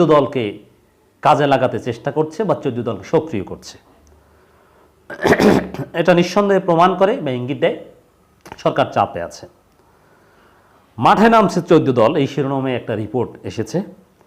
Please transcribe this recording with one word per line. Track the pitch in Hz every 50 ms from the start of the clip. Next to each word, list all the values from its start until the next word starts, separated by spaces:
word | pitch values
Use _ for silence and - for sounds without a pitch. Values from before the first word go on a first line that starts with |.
| 175
দলকে | 151 156 147 135 - - 135 113 104 92 - - _ _ _ _ _ _ _ _ _ _ _
কাজে | - 135 151 135 147
লাগাতে | 139 139 127 127 120 120 107
চেষ্টা | - 127 117 - - 143
করছে | 139 151 156 156 - - 220
বা | 180 147 - -
চোদ্দ | 143 113 120 110 120
দলকে | 113 117 -
সক্রিয় | - - 160 156 160 - 101 87
করছে। | - 90 - - - - - _ _ _ _ _ _ _ _ _ _ _ _ _ _ _ _ _ _ _ _ _ _ _ _ _ _ - - - - 233 - - 208 - - - - - - - - -
এটা | 165 170 185 180
নিঃসন্দেহে | 175 175 180 - 208 202 196 196 190 185
প্রমাণ | 180 170 160 175 185 190
করে | 180 196 196 240 277 165
বা | 139
ইঙ্গিত | 127 123 123 127 143 123 165
দেয় | 190 262 - - - - _ _ _ _ _ _ _ _ _ _ - - - -
সরকার | 165 - - 127 - -
চাপে | 120 101 95 - 87 85
আছে। | 82 - - - - _ _ _ _ _ _ _ _ _ _ _ _ _ _ _ _ _ _ _ _ _ _ _ _ _ _ _ _ _
মাঠে | 113 120 156 208 196 208 226
নামছে | 226 226 208 175 - 175
চোদ্দ | 165 - 170 151 - 135
দল, | 127 120 110 117 165
এই | 160 139
শিরোনামে | 131 - 156 139 135 139 135 131 135 127
একটা | 113 120 - 113
রিপোর্ট | 104 110 101 - 127 110 90 - - - 104
এসেছে। | - - 107 - - 175 208 - - - _ _ _ _ _